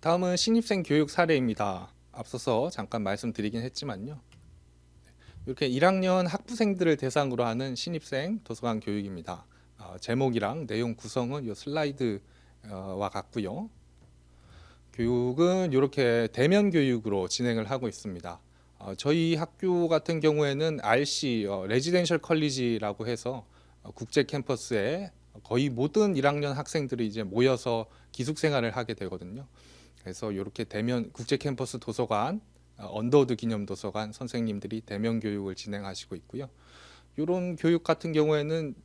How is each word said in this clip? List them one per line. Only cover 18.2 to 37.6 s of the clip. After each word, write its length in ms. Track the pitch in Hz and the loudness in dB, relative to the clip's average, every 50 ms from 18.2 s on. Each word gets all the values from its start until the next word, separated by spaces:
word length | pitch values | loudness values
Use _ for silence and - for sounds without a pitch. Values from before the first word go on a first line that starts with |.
| 85 87 87 85 _ _ _ _ _ _ _ _ | -10 -10 -12 -12 _ _ _ _ _ _ _ _
어, 160 | - 98 95 | -12 -12 -10
저희 400 | 95 - 143 151 170 165 165 165 | -4 0 2 2 4 4 2 2
학교 520 | 156 165 - - _ - 185 180 175 170 165 | 0 -2 -6 -6 _ 0 0 2 2 4 4
같은 300 | 165 156 156 - 170 160 | 4 2 2 2 -2 4
경우에는 600 | 151 156 151 147 151 143 139 139 156 160 156 139 - | 4 4 4 6 2 2 2 0 0 0 -2 -2 2
알씨, 640 | 107 110 127 143 143 - - - 143 123 113 104 98 | 4 4 4 4 2 -2 -2 0 0 0 2 0 0
어, 180 | 98 95 92 | -2 -4 -2
레지던셜 520 | 98 110 123 135 160 175 180 175 151 170 156 | 2 2 2 2 4 2 2 4 4 2 0
컬리지라고 880 | - - 170 156 156 151 131 131 127 120 117 110 107 104 101 - 110 | 2 2 0 2 2 0 0 0 0 0 0 0 0 -4 -4 -4 -4
해서, 400 | 113 120 113 - 123 131 123 107 _ _ - - - - _ _ | -4 -4 -4 -4 -6 -8 -8 -10 _ _ -20 -20 -20 -20 _ _
어, 100 | 101 - | -18 -14
국제 320 | - 120 117 - 147 139 | -12 -12 0 2 2 2
캠퍼스에 880 | - - 147 127 - 135 113 - - 123 107 98 117 147 180 202 185 - - _ - _ 107 - | 2 0 -6 -2 -2 -4 -4 -2 -4 -2 0 0 0 -2 -4 -6 -10 -14 -20 _ -20 _ -20 -10
거의 260 | - 117 123 139 143 | -2 0 2 2 2
모든 460 | 127 117 127 151 151 214 214 208 190 | 2 0 0 2 4 4 4 4 4
일 100 | 143 131 | 4 4
학년 260 | 143 143 147 147 143 139 | 2 2 2 -2 -2 -2
학생들이 540 | 131 147 - - 165 143 131 135 120 120 | -4 -6 -4 -4 -4 -2 -2 -2 -2 -2
이제 160 | 107 101 113 107 | -2 -2 -4 -6
모여서 640 | 95 95 110 123 131 131 120 - 127 117 113 110 - - - - - | -4 2 4 4 6 4 2 0 -2 -2 -2 -2 -6 -12 -20 -20 -20
기숙생활을 680 | _ - 127 123 156 - - 156 147 135 117 117 107 | _ -6 -4 -4 -4 0 0 2 2 2 0 0 -2
하게 180 | 127 120 110 113 | -4 -4 -6 -6
되거든요. 520 | - 101 92 90 90 92 90 98 123 139 131 _ - - - - - - - - - - | -6 -6 -8 -8 -8 -10 -12 -12 -14 -14 -16 _ -20 -20 -20 -20 -20 -20 -20 -20 -18 -14
그래서 320 | 92 92 - - 107 104 | -14 -12 -6 -6 -4 -4
요렇게 300 | 95 98 98 - - 113 | -4 -4 -6 -6 -8 -8
대면 480 | - - 107 107 120 123 123 113 - - | -6 -4 -4 -2 0 0 -2 -2 -4 -8
국제 240 | - 120 - 143 | -14 -4 -2 -2
캠퍼스 420 | 135 - 147 135 120 135 120 - 120 | 0 0 -2 -4 -4 -6 -6 -6 -10
도서관, 600 | - - 110 - 123 - 113 104 107 139 180 214 - - _ - - _ _ | -8 -8 -2 -2 0 0 2 0 0 0 -2 -6 -8 -12 _ -20 -20 _ _
어, 120 | - 104 98 | -18 -14 -10
언더우드 460 | - 107 110 120 131 147 139 123 123 | -6 -4 -2 6 6 6 6 6 2
기념 300 | 107 - 117 113 107 101 | -2 -2 -2 -2 -2 -2
도서관 460 | 98 98 - - 104 92 107 107 107 110 | -6 -8 -6 -6 -6 -4 -4 -6 -6 -8
선생님들이 680 | - 131 120 - 120 117 113 104 101 98 101 110 113 | -10 -12 -6 -4 -2 -2 -2 -2 -4 -6 -6 -8 -8
대면 400 | 113 - 104 101 107 113 117 113 | -8 -6 -4 -2 0 0 0 0
교육을 340 | 107 110 101 101 98 98 92 | 0 0 -2 -2 -4 -4 -6
진행하시고 640 | - - 107 101 101 101 98 95 - - - - | -8 -8 -8 -8 -8 -8 -8 -10 -10 -12 -12 -12
있고요. 320 | 85 - - - 120 139 127 - _ - - - - - - - - - - _ - | -12 -12 -12 -10 -10 -10 -10 -14 _ -20 -20 -20 -20 -20 -20 -20 -20 -20 -18 _ -6
요런 360 | 156 156 175 185 180 180 175 | -2 0 0 0 0 -4 -6
교육 300 | 151 | 0